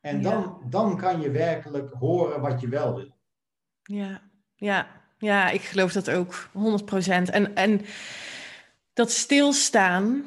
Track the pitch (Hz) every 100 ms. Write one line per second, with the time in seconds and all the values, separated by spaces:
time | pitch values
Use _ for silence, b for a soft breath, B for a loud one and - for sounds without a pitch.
0 | 147 143 135 220 185 - 123 165 220 175
1 | 139 175 147 139 165 156 151 143 127 -
2 | 135 175 156 147 135 123 123 135 - 131
3 | - _ _ _ _ _ _ _ _ 202
4 | 196 190 _ _ _ _ 202 190 - -
5 | _ _ 214 202 185 190 - 190 185 202
6 | - 156 180 - - 190 214 208 208 190
7 | 185 180 180 196 202 - 190 208 208 B
8 | B B B B B B B B _ -
9 | 226 - - 285 285 285 - 226 190 180
10 | 202 269